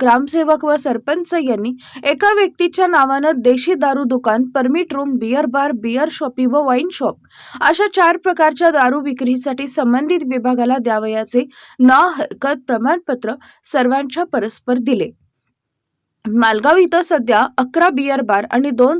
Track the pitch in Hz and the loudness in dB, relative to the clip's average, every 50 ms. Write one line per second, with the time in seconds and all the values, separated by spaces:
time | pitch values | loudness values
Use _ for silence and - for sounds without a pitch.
0 | 254 247 247 254 285 285 311 330 320 302 311 302 311 302 294 294 - 285 247 220 | 2 2 2 2 0 0 -2 0 2 2 0 0 0 0 0 0 -2 -4 -4 -4
1 | - 277 311 359 339 - 349 330 285 254 233 208 208 240 254 254 - - - 262 | -4 -4 -4 -4 -4 -4 -4 -2 -2 -2 -2 -4 -4 -6 -8 -10 -14 -20 -14 -6
2 | - 277 285 277 403 403 427 415 392 359 - - 349 349 - 359 370 349 349 294 | -2 -2 0 2 2 2 2 2 0 0 0 -2 -2 -2 0 0 0 2 2 2
3 | 269 269 269 277 285 311 320 254 220 247 254 247 254 330 370 277 262 277 269 277 | 2 2 0 0 0 0 0 2 2 2 2 2 0 -2 -2 0 0 0 0 0
4 | 285 233 254 247 254 - 220 233 262 254 - 269 254 254 285 349 359 - - 277 | -2 -2 -2 -2 0 0 0 0 0 -2 -2 -2 0 0 0 -2 -2 -4 -4 -6
5 | 277 277 262 220 226 220 247 285 311 247 240 277 277 294 269 214 208 233 233 262 | -4 -4 -4 -4 -2 -2 -2 -2 -2 0 -2 -2 -2 -2 -4 -4 -4 -4 -2 -2
6 | 294 320 - - 311 254 254 - 254 247 247 294 294 269 247 254 320 370 - - | -2 -4 -4 -6 -8 -6 -4 -2 -2 0 0 0 0 0 0 0 -2 -4 -6 -4
7 | 269 196 - - _ _ _ - - - - - - 285 330 381 415 403 - 392 | -4 -4 -4 -8 _ _ _ -20 -20 -20 -6 -2 0 2 2 2 0 0 2 2
8 | 349 330 349 339 - 370 349 330 311 311 302 254 339 339 302 285 254 247 269 294 | 2 2 2 0 0 -2 2 2 2 2 2 2 2 4 4 4 2 2 0 0
9 | 269 285 247 254 262 247 254 254 254 285 254 269 277 262 - 320 262 240 240 254 | -4 -4 -4 -2 -2 -2 -2 -2 -4 -6 -6 -6 -8 -6 -4 -2 0 0 0 0
10 | 294 311 359 349 302 254 262 254 220 247 254 247 240 247 254 269 226 233 220 214 | 0 0 -2 -2 -2 -4 -4 -2 -2 0 0 0 0 0 0 0 0 -2 -2 -2
11 | 214 220 214 220 220 - - 247 294 - - - - - _ - 247 254 262 277 | -2 -4 -4 -6 -4 -2 -2 -2 -2 -2 -6 -20 -20 -12 _ 2 4 6 6 6
12 | 349 359 320 262 - - - - - 277 294 254 - - 247 220 233 262 330 349 | 4 2 0 -4 -6 -8 -8 -6 -4 -4 -4 -4 -4 -4 -2 0 0 0 -2 -2
13 | - - 254 247 - 214 269 269 _ - _ _ _ - - 269 247 247 262 269 | -2 -4 -6 -4 -6 -6 -8 -8 _ -20 _ _ _ -4 -2 0 0 2 0 -2
14 | 285 254 - 320 349 349 - 247 196 220 - - _ 247 247 254 233 226 240 202 | -4 -4 -6 -6 -6 -4 -4 -4 -4 -4 -8 -8 _ -4 -2 -2 0 -2 -2 -2
15 | 160 - - _ _ _ _ _ _ _ _ _ _ _ _ _ _ _ _ _ | -2 -6 -10 _ _ _ _ _ _ _ _ _ _ _ _ _ _ _ _ _
16 | _ _ _ _ - 214 214 233 226 226 214 214 226 285 330 381 359 - 330 339 | _ _ _ _ -8 -2 0 2 2 2 2 2 2 4 4 4 4 4 2 0
17 | 339 - 339 285 226 226 226 208 247 262 - - 254 254 - 330 339 370 277 254 | 0 0 0 0 2 2 2 2 2 2 0 -2 -4 0 0 2 2 2 2 0
18 | 277 277 269 269 233 208 202 202 226 - - 247 277 285 247 226 247 262 320 | -2 -2 -2 -2 0 0 0 0 0 0 -2 -2 0 0 2 2 2 2 2